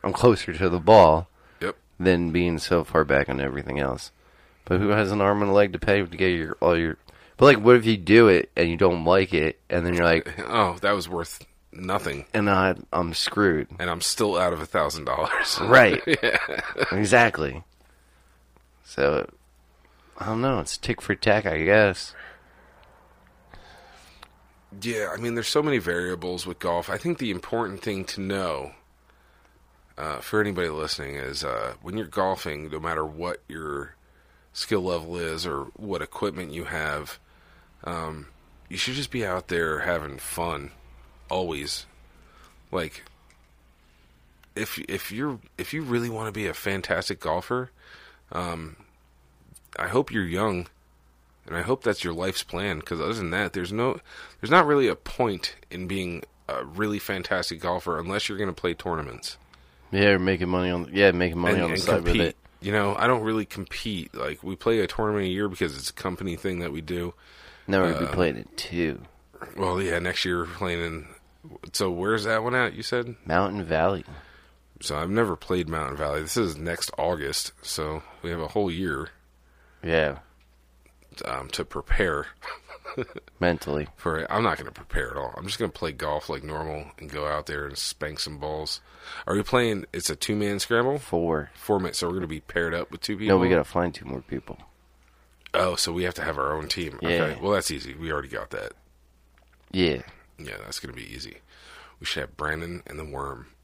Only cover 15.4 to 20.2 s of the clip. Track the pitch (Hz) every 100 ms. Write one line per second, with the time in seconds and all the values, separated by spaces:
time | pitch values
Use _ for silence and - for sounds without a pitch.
15.4 | - - 104 131 113 - - 156 120 -
16.4 | - - - - - 95 104 123 117 -
17.4 | 76 65 - _ _ _ _ _ _ _
18.4 | _ _ _ _ - - 69 73 - -
19.4 | _ _ _ _ _ _ _ -